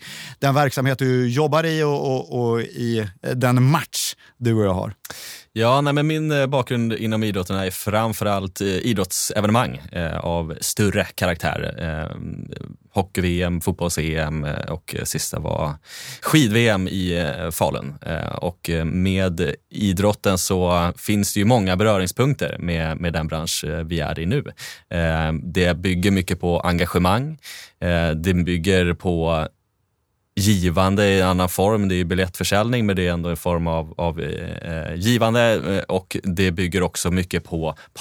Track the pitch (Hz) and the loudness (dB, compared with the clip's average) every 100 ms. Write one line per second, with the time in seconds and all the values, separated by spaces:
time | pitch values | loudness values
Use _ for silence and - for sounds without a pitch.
0 | - - - - 139 139 143 139 131 131 | -8 -16 -16 -2 2 4 2 2 0 2
1 | 131 127 123 123 151 151 165 160 151 143 | 2 2 2 2 2 2 0 0 0 0
2 | 143 131 - 127 120 117 - - 120 113 | 0 -2 -4 -2 0 0 -2 -4 -2 -2
3 | 107 - 135 131 127 127 127 165 - - | -2 -6 -6 0 2 4 6 4 0 -6
4 | - - - - 120 113 101 92 107 - | -6 -8 -16 -4 0 2 2 0 -4 -8
5 | - - - - - 110 113 135 143 143 | -16 -16 -16 -18 -8 0 4 4 4 2
6 | 151 156 156 143 135 139 120 123 113 113 | 2 0 0 0 2 0 0 0 0 -2
7 | 110 110 110 98 92 95 95 - - 104 | -2 0 0 -2 -2 -2 -2 -4 0 0
8 | 113 104 104 98 95 - 98 92 123 101 | 0 0 0 0 -2 -2 0 0 0 0
9 | 92 - - 107 104 117 110 67 - 87 | 0 -2 -2 0 2 2 2 -4 -8 -6
10 | 82 80 - 85 80 - - - 104 98 | -4 -4 -4 -2 -4 -6 -4 0 2 0
11 | 92 - 92 82 85 - - - 82 78 | -2 -2 -2 0 -2 -4 -6 -4 -6 -4
12 | 80 - - - - - - - _ - | -6 -8 -10 -10 -10 -12 -14 -16 _ -2
13 | 92 - 90 87 87 85 101 85 87 - | -2 0 0 2 0 0 -2 -2 -2 -2
14 | 78 80 76 78 73 - - - - - | -2 -2 -2 -2 -4 -4 -6 -8 -8 -8
15 | 69 - - - 78 - 78 73 - - | -4 -4 -4 -4 -4 -2 -4 -6 -14 -16
16 | - - - 156 117 110 117 98 92 95 | -16 -8 2 4 4 4 4 2 0 -2
17 | 92 87 80 - 82 - 82 76 - 147 | -2 0 -2 -4 -4 -2 -2 -2 -8 -10
18 | - 80 - - 87 - - 82 80 92 | -6 -6 -6 -4 -6 -6 -4 -2 0 0
19 | 95 95 95 85 78 - _ - 104 87 | 2 2 0 0 -2 -4 _ -2 0 2
20 | 104 104 101 92 - 95 90 87 85 - | 2 2 2 2 2 2 2 2 2 -2
21 | - 104 98 104 101 123 92 90 107 101 | 0 0 0 2 4 4 4 2 4 2
22 | 92 - 135 139 - - 87 85 80 80 | 0 0 0 0 -2 -4 -2 -2 -2 -2
23 | 85 80 80 80 82 - 76 80 80 85 | -2 -2 -2 -4 -4 -4 -4 -4 -4 -2
24 | 73 - 82 139 - - - - - 85 | -2 -2 -2 -2 -4 -12 -14 -16 -6 -2
25 | 82 80 80 80 87 87 87 82 95 87 | 0 2 0 -2 -2 2 2 2 0 2
26 | 101 98 90 90 87 85 90 87 87 90 | 4 2 0 -2 0 0 2 0 2 2
27 | 90 107 147 156 - - - - 87 85 | 2 2 -2 -8 -14 -18 -18 -4 0 2
28 | 82 78 87 90 87 90 82 92 87 85 | 2 0 2 2 2 0 2 4 2 0
29 | 92 85 82 82 78 _ _ _ _ _ | 0 0 0 0 -2 _ _ _ _ _
30 | _ _ _ - 98 101 87 82 95 98 | _ _ _ 0 4 4 4 4 4 4
31 | 101 98 92 92 90 - 95 110 98 90 | 4 6 4 4 2 2 2 2 2 0
32 | 87 90 92 - 90 101 113 123 104 95 | 0 0 -2 -2 0 2 2 0 0 0
33 | 90 87 85 85 90 85 85 80 80 - | 0 0 -2 -2 -2 0 0 -2 -4 -4
34 | 85 80 73 80 85 82 - 80 80 82 | -4 -4 -6 -6 -8 -10 -8 -8 -6 -2
35 | 98 120 113 117 117 101 76 98 - 92 | 2 4 4 4 4 2 0 -2 0 -4
36 | - - 98 87 95 85 90 92 90 - | -4 -6 -2 2 2 2 0 0 0 -2
37 | 90 90 90 85 - 82 80 76 - - | 0 0 0 -4 -4 -4 -4 -6 -14 -8